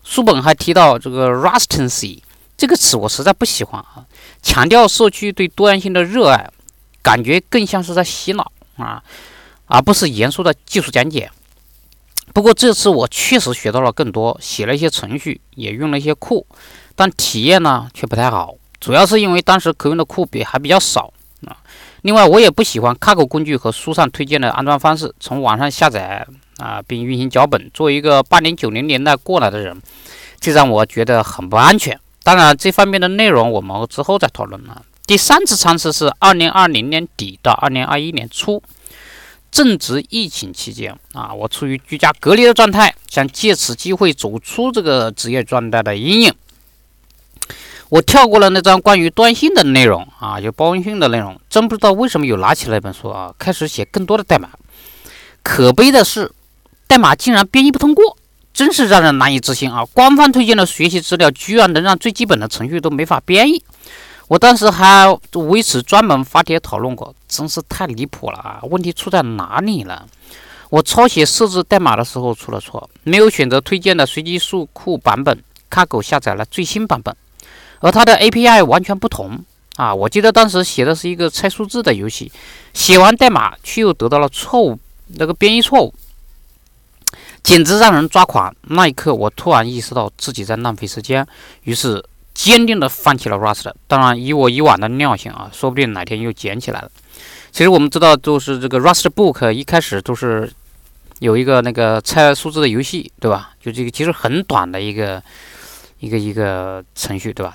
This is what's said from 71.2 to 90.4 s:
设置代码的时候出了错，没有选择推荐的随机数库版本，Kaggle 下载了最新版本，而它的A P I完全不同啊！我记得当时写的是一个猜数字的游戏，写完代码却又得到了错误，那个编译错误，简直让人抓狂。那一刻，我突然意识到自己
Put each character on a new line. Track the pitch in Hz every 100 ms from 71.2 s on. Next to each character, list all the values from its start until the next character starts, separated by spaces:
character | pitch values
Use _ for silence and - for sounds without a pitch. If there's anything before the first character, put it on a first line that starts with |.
| 151
设 | - 220
置 | 180
代 | 170 196
码 | 170
的 | 107
时 | 120 131
候 | 123
出 | 113 -
了 | 107
错， | - - - _
没 | 156 190
有 | 220
选 | - 131
择 | 131
推 | - 190
荐 | 190
的 | 175 135
随 | -
机 | 160 175
数 | - 190 147
库 | - - 143
版 | - 107
本， | 139 123 _ _ -
Kaggle | - - 113
下 | - 143
载 | 120
了 | 98 110
最 | -
新 | 180 214 220
版 | 139
本， | 107 - _ _ - - - -
而 | 170
它 | 214
的 | 233
A | 220 214
P | 233 240
I | 226
完 | 160 160
全 | 185 196
不 | 233
同 | - 196 127 175 _ _ -
啊！ | 120
我 | 95 104
记 | 214
得 | 220
当 | 220 220
时 | 185
写 | 180 -
的 | 131
是 | 160 175
一 | 175
个 | 170
猜 | - 196
数 | - 208
字 | 240
的 | 196
游 | 107 104
戏， | - - - - - -
写 | - - 185
完 | 190
代 | 233 254
码 | 165 104 -
却 | - -
又 | 214
得 | 165 117
到 | 147
了 | 143
错 | - - 247
误， | 180 113 _ - -
那 | - 156
个 |
编 | - 208
译 | 233
错 | - 269
误， | 147 - - - - - _ _ _ _ _ _ - - - -
简 | - 175
直 | 156 208
让 | 226
人 | 160 156
抓 | 190
狂。 | 180 110 92 -
那 | - 165 175
一 |
刻， | 131 156
我 | 113 104
突 | - 175
然 | 135 113
意 | 123
识 | 110
到 | 123 104 -
自 | -
己 | 113